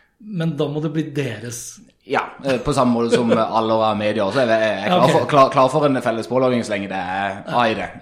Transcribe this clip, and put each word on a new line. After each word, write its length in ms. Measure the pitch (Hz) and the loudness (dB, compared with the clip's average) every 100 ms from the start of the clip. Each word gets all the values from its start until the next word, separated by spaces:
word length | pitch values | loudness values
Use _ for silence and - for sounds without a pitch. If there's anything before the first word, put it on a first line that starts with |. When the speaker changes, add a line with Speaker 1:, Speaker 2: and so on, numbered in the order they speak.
| _ _ | _ _
Speaker 1:
men 380 | 214 190 165 143 | -10 -4 -4 -2
da 100 | 143 | -2
må 140 | 147 | -2
det 100 | 156 | -4
bli 160 | 156 151 143 | -4 -4 -4
deres. 640 | 127 107 120 113 - - - _ - | -6 -6 -10 -12 -14 -18 -20 _ -6
Speaker 2:
Ja, 140 | 131 - - | -4 -4 -8
eh, 140 | 135 123 | -2 -2
på 160 | 147 | 0
samme 220 | 139 123 117 | 2 2 2
måte 180 | 117 | 2
som 160 | 123 117 | 2 2
alle 440 | 113 107 110 110 110 110 | 2 2 0 2 2 2
av 120 | 104 | 2
media 260 | 107 107 98 | 0 0 0
også 160 | 131 | 0
er, 80 | 120 | 2
er 380 | 110 110 98 101 | 2 2 0 0
klar, 160 | 180 | 4
Speaker 1:
Ok. 80 | 135 | 4
Speaker 2:
for, 140 | 147 123 | 4 2
klar, 200 | 147 135 | 4 4
klar 140 | 139 131 | 4 2
for 160 | 151 147 | 2 0
en 160 | 131 | 0
felles 240 | 127 113 110 | -2 -4 -2
pålogging 360 | 123 131 120 104 | 0 2 0 -2
så 60 | |
lenge 140 | 101 98 | -4 -4
det 80 | 95 | -6
er 460 | 92 95 98 98 90 | -4 -4 -4 -6 -4
Speaker 1:
Ja. 140 | 120 | 0
Speaker 2:
A 80 | 117 | 0
I 40 | 98 | -2
D. 40 | 90 - | -6 -8